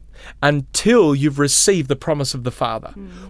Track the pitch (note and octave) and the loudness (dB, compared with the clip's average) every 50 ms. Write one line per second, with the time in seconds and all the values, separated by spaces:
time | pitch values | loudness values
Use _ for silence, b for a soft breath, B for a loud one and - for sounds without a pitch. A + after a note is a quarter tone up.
0 | - B B B B B B - - C#3+ D3 C#3+ C3+ - - - - G3+ A#3+ A#3+ | -20 B B B B B B -2 0 2 2 0 -2 -4 -6 -2 2 4 6 6
1 | F#3+ D3+ C#3+ C#3 C#3 D3+ C#3 C#3 C#3+ C#3+ - - - - G3 F3 D3 C3 C#3+ C3+ | 6 4 4 2 0 0 0 0 0 2 2 2 2 2 2 2 0 -2 -4 -4
2 | - - D#3 D3 C#3 - - C3 A#2+ B2 A#2 - C3+ A#2 A2+ A2+ - - - B | -2 -4 -4 -2 -4 -4 -6 -6 -6 -8 -6 -4 -4 -4 -4 -6 -10 -12 -16 B
3 | B B B B B B | B B B B B B